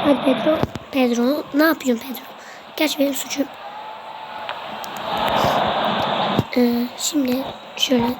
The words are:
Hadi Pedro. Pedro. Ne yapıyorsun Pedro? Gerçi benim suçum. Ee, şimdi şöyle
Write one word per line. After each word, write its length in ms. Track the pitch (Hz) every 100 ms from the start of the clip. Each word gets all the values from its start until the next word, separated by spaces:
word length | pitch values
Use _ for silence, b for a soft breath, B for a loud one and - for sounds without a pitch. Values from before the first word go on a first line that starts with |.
Hadi 220 | 302 262 -
Pedro. 320 | 240 302 311 - - -
Pedro. 520 | 277 247 233 240 302 -
Ne 100 | 277
yapıyorsun 440 | 320 320 269 226 269
Pedro? 140 | 233 - - B B B -
Gerçi 220 | 311 -
benim 140 | 277
suçum. 320 | 262 247 285 269 - - - - - - - - - - - - - - - - - - - - - - - - - - - - - - -
Ee, 300 | 240 240 240 -
şimdi 400 | - 311 262 247 269 - - -
şöyle 280 | - 247 240 247